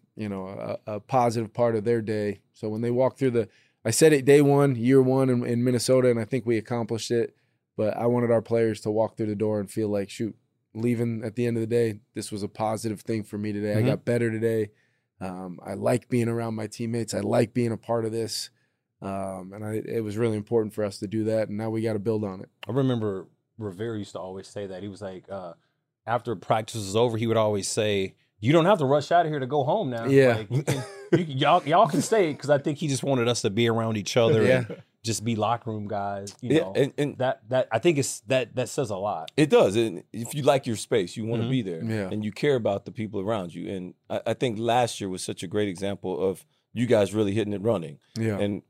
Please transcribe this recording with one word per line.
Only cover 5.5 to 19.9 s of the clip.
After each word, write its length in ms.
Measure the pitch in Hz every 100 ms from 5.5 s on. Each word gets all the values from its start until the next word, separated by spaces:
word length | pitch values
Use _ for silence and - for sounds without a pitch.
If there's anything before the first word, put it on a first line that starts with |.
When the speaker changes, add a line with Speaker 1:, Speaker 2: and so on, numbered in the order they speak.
| 120
Speaker 1:
Minnesota, 480 | 123 123 - 131 127
and 80 | 117
I 60 |
think 200 | 107 131
we 120 | 110 113
accomplished 540 | - 120 110 113 -
it. 240 | 120 113 _ _ _ _ -
But 200 | 107 -
I 100 | 120
wanted 240 | 120 117
our 120 | 117
players 380 | 107 117 113 104
to 80 | 113
walk 260 | 107 110 -
through 100 | 107
the 60 |
door 240 | 101 107 107
and 100 | 95
feel 180 | - 107
like, 220 | 104 98
shoot, 260 | - 110 - _ _ _
leaving 480 | 107 117 117 120 113
at 120 | 113 104
the 100 | 120
end 100 | 117
of 60 |
the 40 | 113
day, 340 | 120 113 104 _
this 160 | - -
was 120 | 104
a 60 | 98
positive 520 | - 107 110 110 101
thing 220 | - 110
for 160 | 101 104
me 140 | 104
today. 160 | 104 104
Speaker 2:
Mm-hmm. 120 | 104 123
Speaker 1:
I 40 |
got 140 | -
better 260 | - 120 117
today. 400 | 110 113 113 104 _ _ _ _ -
Um, 380 | 92 92 95 87
I 100 | -
like 340 | 101 110 123 -
being 200 | 123 117
around 280 | 117 117 110
my 100 | 107
teammates. 480 | - 117 117 110
I 60 | 104
like 340 | 104 120 113
being 180 | 127 117
a 40 | 107
part 260 | - 117
of 80 | 110
this. 380 | 113 110 - - _ _ _ _ -
Um, 500 | 98 98 95 95 92
and 100 | 101
I, 180 | 107 107
it 180 | -